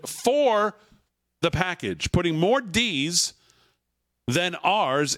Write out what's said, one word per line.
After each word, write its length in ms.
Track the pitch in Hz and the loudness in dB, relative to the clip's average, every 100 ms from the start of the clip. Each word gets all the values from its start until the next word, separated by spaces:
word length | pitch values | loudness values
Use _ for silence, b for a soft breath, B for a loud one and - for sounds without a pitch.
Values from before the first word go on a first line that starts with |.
| 143 | -8
for 720 | - 240 285 277 214 208 - b b _ _ _ _ | -2 0 2 2 2 0 -4 b b _ _ _ _
the 100 | 170 | -2
package, 600 | 151 185 175 107 85 - | 0 -2 -4 -6 -4 -2
putting 240 | 180 175 156 | 0 0 2
more 220 | 175 269 | 2 2
D's 720 | 233 180 240 147 151 175 - - b b b b _ _ _ _ - | 0 -2 0 0 0 0 -2 -6 b b b b _ _ _ _ -4
than 280 | 135 180 170 | -2 -2 -2
R's 600 | - 208 156 139 143 | 0 2 2 0 0